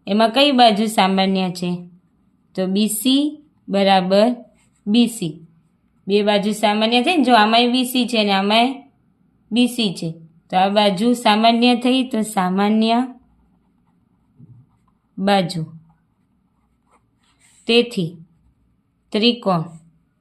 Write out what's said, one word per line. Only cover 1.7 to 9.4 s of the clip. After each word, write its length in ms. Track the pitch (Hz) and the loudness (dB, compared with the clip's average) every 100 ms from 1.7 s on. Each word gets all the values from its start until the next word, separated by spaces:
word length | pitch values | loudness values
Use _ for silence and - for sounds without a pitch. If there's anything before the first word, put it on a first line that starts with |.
| 175 175 - _ _ _ _ _ | -8 -12 -20 _ _ _ _ _
તો 140 | - 185 | -6 -2
બી 220 | 196 214 | 0 -2
સી 520 | - 254 269 294 - _ _ - | -2 0 0 0 -8 _ _ -6
બરાબર 680 | 196 196 190 185 196 233 240 - _ _ _ 202 | 0 2 2 2 2 2 -2 -12 _ _ _ 0
બી 200 | 233 240 | 2 2
સી. 340 | - 170 160 - _ _ _ _ _ - | -2 -10 -10 -20 _ _ _ _ _ -2
બે 160 | 208 | 0
બાજુ 300 | 208 208 202 | 2 0 -2
સામાન્ય 500 | 208 214 208 226 247 | -2 -2 0 0 0
થઈ 140 | 247 359 | 0 0
ને, 60 | |
જો 120 | 247 233 | 4 4
આમાંય 360 | 214 233 240 | 4 2 2
બી 140 | 254 247 | 0 -2
સી 220 | 254 233 | -2 -2
છે 160 | 226 | -2
ને 80 | 208 | 0
આમાંય 520 | 190 202 226 247 277 - _ _ _ _ _ | 0 2 2 0 -4 -16 _ _ _ _ _